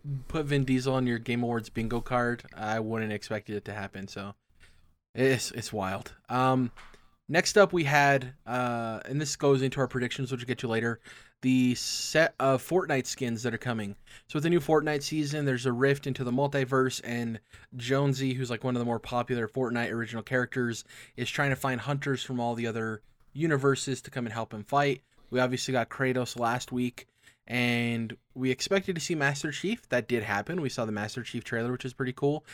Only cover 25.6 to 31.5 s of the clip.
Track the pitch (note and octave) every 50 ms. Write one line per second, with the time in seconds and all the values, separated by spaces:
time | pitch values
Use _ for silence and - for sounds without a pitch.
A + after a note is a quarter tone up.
25.6 | - - C3 B2 A#2 - - - C3+ B2+ B2 B2+ B2 - - A#2+ A#2 A2+ A#2+ B2
26.6 | - - C3 B2 B2 B2 - - - _ _ _ _ - - _ _ - A#2 B2
27.6 | A#2+ A#2+ A#2+ A#2+ A#2+ A#2 A#2 A#2 A2+ G#2+ - - _ _ - B2 B2+ C3 B2+ -
28.6 | - - G3 G3 F#3+ - F3+ E3 - - F3 D#3 C#3 C#3+ C#3+ C#3+ - D#3 C#3 -
29.6 | - F#3 A#3 - - - B2+ A#2+ A2 - A#2+ A2+ G2+ G#2 G2+ G2+ G#2 - E3 F#3
30.6 | D3+ B2+ - - A#2 A2 G#2+ G2+ G#2+ G#2+ - B2 A#2 - - A#2 - -